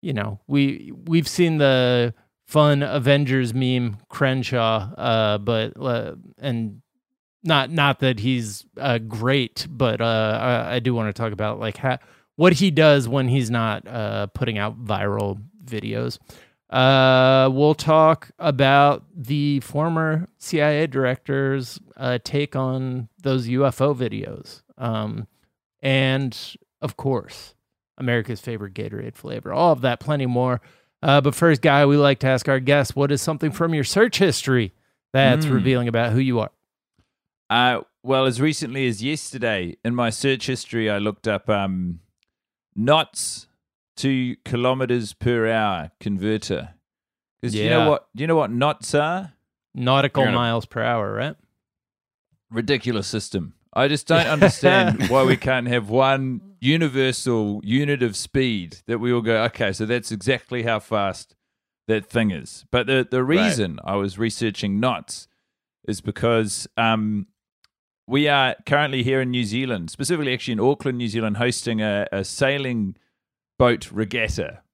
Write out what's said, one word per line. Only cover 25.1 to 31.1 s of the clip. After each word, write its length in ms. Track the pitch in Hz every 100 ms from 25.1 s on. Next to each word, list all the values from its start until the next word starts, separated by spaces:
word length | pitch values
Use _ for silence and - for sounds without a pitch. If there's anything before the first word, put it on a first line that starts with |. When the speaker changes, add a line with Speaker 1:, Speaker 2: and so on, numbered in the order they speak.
| 107 104 _ _ _ _ _
Speaker 1:
and, 540 | 135 135 131 135 135 - - - _ _
of 160 | - -
course, 580 | 135 123 - - - _ _ _ _ _
America's 420 | 127 120 110 113
favorite 320 | - 113 101
Gatorade 400 | 95 104 104 113
flavor. 380 | - - 113 -
All 200 | 104 175
of 100 | 143
that, 180 | 127 120
plenty 260 | - 147 131
more. 340 | 123 127 123 _ _ _ _
Uh, 180 | 147